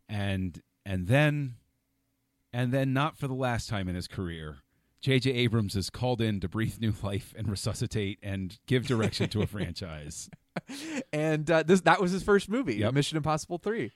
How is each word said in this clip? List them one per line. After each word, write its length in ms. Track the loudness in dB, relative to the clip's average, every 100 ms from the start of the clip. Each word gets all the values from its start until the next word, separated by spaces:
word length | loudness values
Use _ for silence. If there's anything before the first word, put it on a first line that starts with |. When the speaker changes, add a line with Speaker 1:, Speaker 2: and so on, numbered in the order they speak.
| -6
Speaker 1:
And, 520 | -2 0 0 -2 -6 -18 _
and 220 | -6 -2 4
then, 480 | 4 4 2 -4 -8 _ _ _ _ _ _ _ _ _
and 200 | -2 2
then 200 | 2 2
not 240 | 2 0 -2
for 120 | -4
the 60 |
last 340 | -2 0 0 -2
time 200 | -4 -2
in 60 |
his 140 | -4 -6
career, 500 | -6 -6 -6 -10 -14 _ _ _ _
J 180 | 0 2
J 120 | 2
Abrams 460 | 2 2 2 0 -2
is 120 | -4
called 320 | -4 -2 0
in 200 | 0 0
to 80 | -2
breathe 300 | -2 -2 0
new 140 | 0 0
life 300 | -2 -4 -6 -8
and 100 | -4
resuscitate 720 | -2 -2 -2 -2 -2 -2 -4
and 360 | -6 -6 -6 -6 0
give 200 | 2 4
direction 440 | 2 2 0 0
to 100 | 0
a 40 | 0
Speaker 2:
<laughs> 0 |
Speaker 1:
franchise. 800 | -2 -6 -6 -10 -10 -12 -12 -14 -18 _ -12 -10 -12 -8 -8 -4
Speaker 2:
And, 380 | -2 0 0 2
uh, 120 | 4
this, 180 | 6 6
that 180 | 6 4
was 100 | 4
his 100 | 0
first 260 | 4 4 4
movie, 260 | -2 -2 0
Speaker 1:
Yep. 160 | 2
Speaker 2:
Mission 240 | 2 0 0
Impossible 400 | 0 -2 -4 -6
Three, 340 | -4 -4 -4